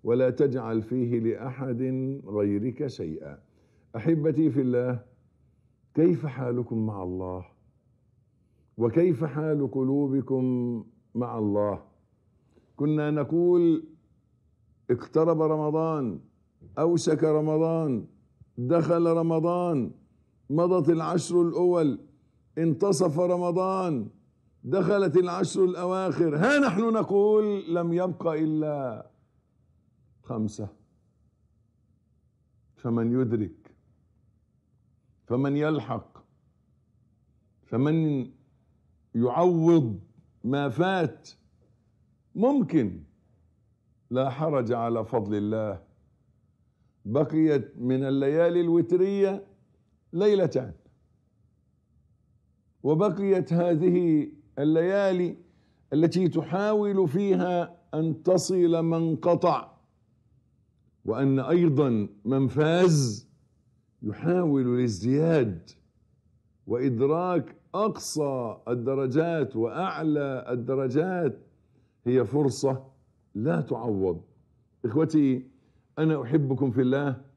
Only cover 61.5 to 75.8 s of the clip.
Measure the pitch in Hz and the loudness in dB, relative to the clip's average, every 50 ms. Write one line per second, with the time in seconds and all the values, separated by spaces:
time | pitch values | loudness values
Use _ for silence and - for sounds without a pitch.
61.5 | 170 180 175 165 139 139 147 131 117 107 101 101 - - _ 113 131 135 135 123 | 2 4 4 4 4 4 2 2 2 0 -2 -4 -8 -10 _ -2 0 0 0 0
62.5 | - 143 151 156 165 175 185 180 160 147 135 117 104 107 - _ _ _ _ _ | 0 2 2 2 4 4 4 4 4 4 2 0 -4 -6 -12 _ _ _ _ _
63.5 | _ _ _ _ _ _ _ _ _ _ - 107 104 107 113 165 175 180 175 156 | _ _ _ _ _ _ _ _ _ _ -10 -10 -8 -4 -2 0 0 0 2 2
64.5 | 143 135 127 123 123 123 123 120 107 90 98 123 135 147 160 165 165 151 123 107 | 2 2 2 2 2 2 0 0 -2 -2 -2 0 0 2 2 2 4 2 2 0
65.5 | 92 82 - - - _ _ _ _ _ _ _ _ _ _ _ _ _ _ _ | -2 -8 -12 -20 -20 _ _ _ _ _ _ _ _ _ _ _ _ _ _ _
66.5 | _ _ _ - - - - 139 120 113 135 139 156 170 180 180 180 165 120 - | _ _ _ -4 -4 0 0 0 2 2 2 2 2 0 0 0 0 -2 -2 -4
67.5 | - - _ _ - 185 214 214 - - - - - 151 147 143 135 127 120 113 | -16 -20 _ _ -4 -2 -2 -2 -2 -4 -10 -8 -4 -4 -2 -2 -2 -4 -6 -6
68.5 | - - _ 117 120 120 117 131 135 139 135 127 123 156 165 170 170 160 135 - | -8 -10 _ -4 -4 -2 -2 -2 -2 0 -2 0 0 0 0 0 0 -2 -2 -2
69.5 | - 110 113 117 104 151 185 190 165 151 160 156 151 147 143 139 131 123 - - | -2 -2 -2 -2 -2 -4 -6 -6 -6 -4 -2 -2 -2 0 -2 -4 -6 -6 -6 -6
70.5 | 123 123 117 131 135 135 135 131 120 151 165 185 185 180 170 139 214 - - _ | -6 -6 -4 -4 -2 -2 -2 -2 0 -2 -2 -2 -2 -2 -2 -2 -4 -6 -18 _
71.5 | _ _ _ _ _ _ _ _ _ _ _ 120 127 131 120 101 131 147 151 135 | _ _ _ _ _ _ _ _ _ _ _ 2 2 2 2 2 0 0 0 0
72.5 | - - - 135 131 131 - - _ _ _ _ _ _ _ _ _ 101 113 151 | 0 0 -2 -2 -2 -2 -8 -18 _ _ _ _ _ _ _ _ _ -4 -2 0
73.5 | 170 165 139 - 131 117 113 123 104 95 95 92 85 87 - _ _ _ _ _ | 0 0 -2 -4 -6 -4 -4 -4 -2 0 0 -2 -2 -4 -10 _ _ _ _ _
74.5 | _ _ _ _ _ _ - 117 110 151 160 156 156 156 143 135 127 127 - - | _ _ _ _ _ _ -8 -2 0 0 0 2 2 2 4 4 2 0 -4 -12
75.5 | _ _ _ _ _ _ | _ _ _ _ _ _